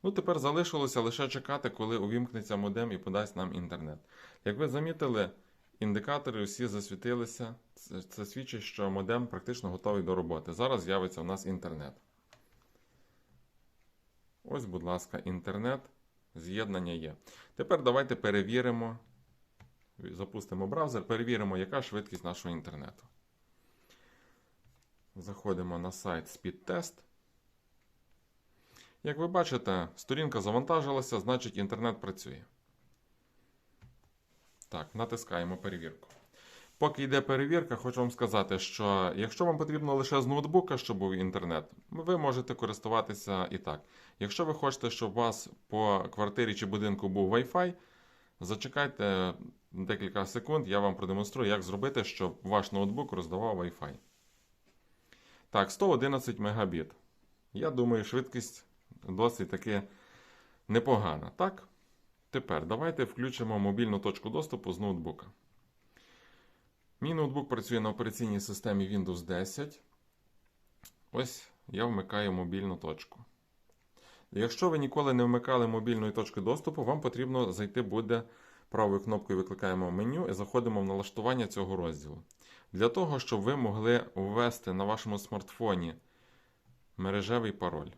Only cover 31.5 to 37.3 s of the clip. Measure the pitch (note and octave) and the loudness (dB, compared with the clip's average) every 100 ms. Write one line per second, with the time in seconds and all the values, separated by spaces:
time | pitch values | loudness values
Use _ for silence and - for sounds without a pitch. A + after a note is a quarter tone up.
31.5 | G2+ G2 G#2+ A#2 G#2 G2 F#2 - - - | -4 -2 0 -2 -2 -8 -8 -12 -14 -18
32.5 | _ _ _ _ _ _ _ _ _ _ | _ _ _ _ _ _ _ _ _ _
33.5 | _ _ _ - _ _ _ _ _ _ | _ _ _ -20 _ _ _ _ _ _
34.5 | _ - E2+ D#2 G#2+ A#2 - - F2 F2 | _ -12 -10 -8 -6 -6 -6 -4 -4 -2
35.5 | F#2 G2 F2+ D#2+ D2+ - - _ - - | -4 -6 -8 -10 -14 -20 -20 _ -20 -20
36.5 | - - _ D3+ D3 C3+ C#3 C3+ | -20 -20 _ 0 2 2 2 4